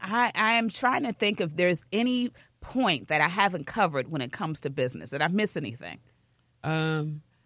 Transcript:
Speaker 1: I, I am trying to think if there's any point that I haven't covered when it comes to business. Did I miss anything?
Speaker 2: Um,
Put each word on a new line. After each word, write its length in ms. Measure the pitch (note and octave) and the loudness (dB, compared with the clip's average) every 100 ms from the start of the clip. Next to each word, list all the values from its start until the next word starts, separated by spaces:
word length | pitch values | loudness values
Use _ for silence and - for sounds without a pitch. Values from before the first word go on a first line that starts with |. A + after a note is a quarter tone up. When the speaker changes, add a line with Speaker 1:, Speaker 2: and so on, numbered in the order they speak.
Speaker 1:
I, 300 | F#3 A#3 A#3+ | -2 0 0
I 180 | - A3 | 2 2
am 140 | A#3 A3+ | 4 0
trying 360 | - B3+ C4+ | 0 0 2
to 80 | C4 | -2
think 280 | - G#3 G3+ | 0 0 0
if 140 | E3+ | -2
there's 320 | D3 F3+ E3 - | 2 2 2 0
any 400 | G#3 B3 B3 B3 - - - | 0 2 0 -2 -6 -20 -20
point 460 | - B3+ A3+ C3+ - | -6 0 2 0 0
that 120 | D3+ | 2
I 80 | D3+ | 2
haven't 400 | G3 G3+ F3+ - | 4 2 2 -6
covered 400 | A#3 F#3 C#3 B2 | 0 2 2 -2
when 140 | D#3 | -4
it 100 | A#2+ | -6
comes 280 | - D#3+ D3+ | -6 -6 -4
to 80 | C#3+ | -4
business. 400 | C#3 B2+ - - | -2 -2 -4 -8
Did 120 | C#3+ | -2
I 60 | D#3+ | 0
miss 280 | G3 G#3+ E3 | 2 0 -2
anything? 440 | A2+ A#2 F2 - _ _ _ _ _ _ | -6 -10 -14 -16 _ _ _ _ _ _
Speaker 2:
Um, 580 | D3+ D#3+ D#3+ D#3 D3+ D3+ _ _ | -4 -2 0 -2 -4 -8 _ _